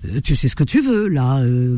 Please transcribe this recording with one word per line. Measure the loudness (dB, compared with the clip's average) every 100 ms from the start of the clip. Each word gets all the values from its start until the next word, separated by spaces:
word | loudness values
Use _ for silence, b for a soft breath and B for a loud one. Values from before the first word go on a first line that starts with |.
| -6 -4
euh, |
tu | -2 0
sais | 0
ce | 0
que | 0
tu | 2
veux, | 2 0 0
là, | 0 0 0
euh, | 0 0 0